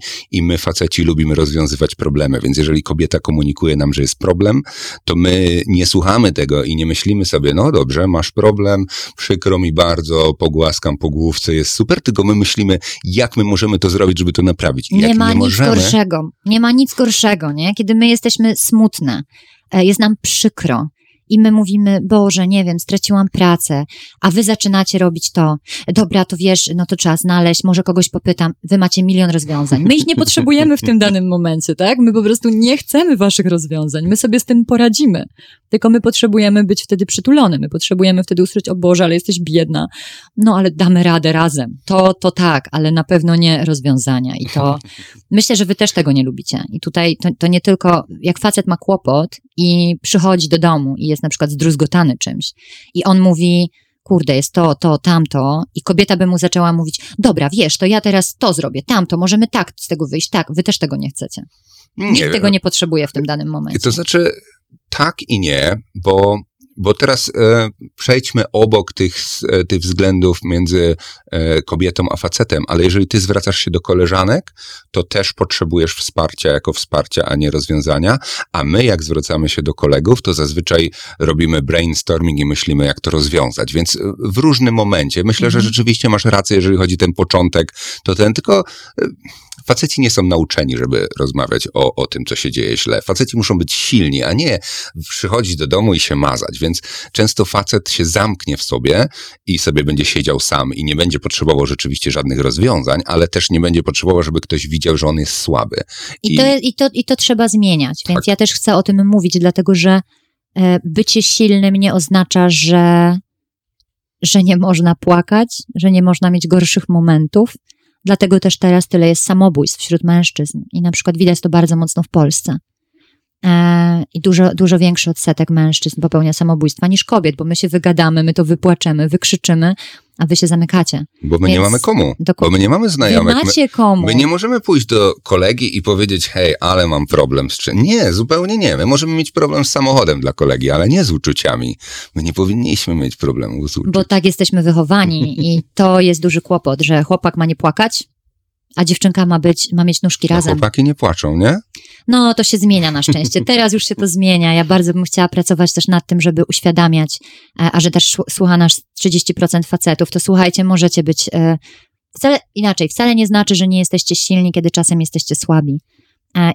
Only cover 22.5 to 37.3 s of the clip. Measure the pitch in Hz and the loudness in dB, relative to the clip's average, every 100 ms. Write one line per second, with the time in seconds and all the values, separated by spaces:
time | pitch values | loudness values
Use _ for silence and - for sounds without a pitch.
22.5 | 196 180 170 - 196 - 202 196 - 180 | 0 0 -4 -4 -4 0 0 0 2 2
23.5 | 170 - 143 147 - - _ 190 180 214 | 2 0 -4 -6 -12 -20 _ 0 0 0
24.5 | 214 202 196 190 190 180 165 - - 156 | 0 0 0 0 0 0 0 -4 0 0
25.5 | 151 - - - 180 196 196 185 170 190 | -2 -8 -10 -2 0 0 0 -2 -2 0
26.5 | 185 - 175 175 185 170 160 180 180 170 | 0 0 -2 -2 -2 0 0 2 2 2
27.5 | 165 185 180 185 180 175 175 - 175 165 | 2 2 0 2 0 -2 -2 -4 -2 -2
28.5 | - 170 196 180 - 185 185 180 165 147 | -4 -2 0 2 0 0 2 2 0 -2
29.5 | 147 143 139 175 302 311 330 - - 262 | -4 0 0 2 2 2 0 0 0 2
30.5 | 294 311 285 214 226 208 196 185 180 170 | 2 4 2 2 2 2 2 0 0 0
31.5 | 160 - 156 185 247 233 220 214 226 233 | -2 -2 0 0 2 2 2 2 0 0
32.5 | 220 240 285 - 285 349 233 202 - 185 | 2 2 0 0 0 2 2 2 2 0
33.5 | 170 156 156 151 151 165 214 233 240 - | -2 -2 -6 -4 -4 -2 0 0 0 2
34.5 | 240 226 233 240 208 294 170 - - - | 0 2 2 2 2 2 0 -4 -16 -20
35.5 | _ _ 214 226 233 226 - 226 214 208 | _ _ 0 2 2 2 0 2 2 4
36.5 | 208 202 202 - 190 202 - 185 | 2 2 -2 -2 -4 -2 -2 2